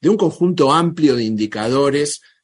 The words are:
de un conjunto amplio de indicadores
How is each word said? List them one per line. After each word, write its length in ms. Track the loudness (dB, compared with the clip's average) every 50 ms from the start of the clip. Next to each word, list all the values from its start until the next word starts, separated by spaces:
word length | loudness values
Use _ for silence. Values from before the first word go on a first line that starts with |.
de 80 | 0 0
un 80 | 2
conjunto 560 | 2 0 -2 -2 0 -2 0 0 2 2 2 2
amplio 420 | 2 2 0 0 2 2 2 2
de 100 | 2 -2
indicadores 1000 | -2 -2 -4 -4 -4 -4 -4 -2 -2 0 0 0 0 0 -2 -2 -4 -6 -10 _ _ _ _